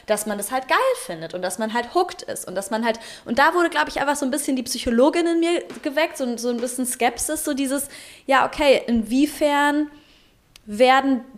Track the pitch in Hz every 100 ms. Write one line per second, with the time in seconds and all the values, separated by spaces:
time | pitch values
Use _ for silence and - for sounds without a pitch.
0 | - 208 214 202 202 262 269 349 523 480
1 | - 165 165 180 180 190 220 240 233 349
2 | 370 - - 202 - 185 196 220 233 226
3 | - - - 240 302 349 339 294 294 -
4 | 277 277 262 294 - 254 247 240 254 233
5 | 285 339 339 339 330 349 - - 302 285
6 | 330 - 247 226 240 240 247 247 247 -
7 | 247 240 - 311 302 269 277 277 277 -
8 | - - - 262 254 - 294 247 - 233
9 | 202 262 294 - 302 285 294 294 294 -
10 | _ _ _ _ _ - 214 208 254 262
11 | 269 254 -